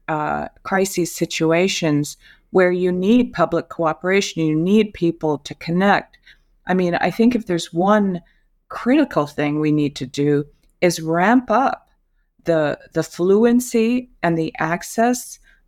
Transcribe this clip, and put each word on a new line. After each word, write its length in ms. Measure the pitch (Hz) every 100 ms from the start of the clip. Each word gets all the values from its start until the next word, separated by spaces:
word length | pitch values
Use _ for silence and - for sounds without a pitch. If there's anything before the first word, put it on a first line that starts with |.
| -
uh, 400 | 156 151 147 147 _
crisis 520 | - 190 190 - 165
situations 1000 | - 170 - 160 165 190 - 160 147 147 - - _ _
where 220 | 185 180
you 200 | 180 180
need 400 | 180 185 247 240
public 360 | - 165 165 -
cooperation, 720 | - 165 156 180 196 196 -
you 100 | 160
need 400 | 156 175 214 214
people 440 | - 170 165 156 143
to 160 | - -
connect. 600 | - 175 202 180 - _ _ - _ _ -
I 80 |
mean, 200 | 185 180
I 160 | 170 180
think 240 | 175 226
if 120 | 240 214
there's 260 | 170 -
one 480 | 165 196 214 202 175 - _ _ _ -
critical 580 | - 233 285 277 165 143
thing 340 | - 147 151
we 120 | 151
need 240 | 151 143 143
to 100 | 127
do 380 | - 143 143 147 _ _ -
is 200 | 175 165
ramp 500 | 160 165 190 254 247
up 380 | 220 262 - _ _ _ _ _ _
the, 340 | - 160 151 - -
the 100 | 160
fluency 1080 | 156 - 180 202 233 240 247 233 226 247 247 _
and 160 | 170 165
the 160 | 160 -
access, 800 | 160 170 - - 233 247 - - _ _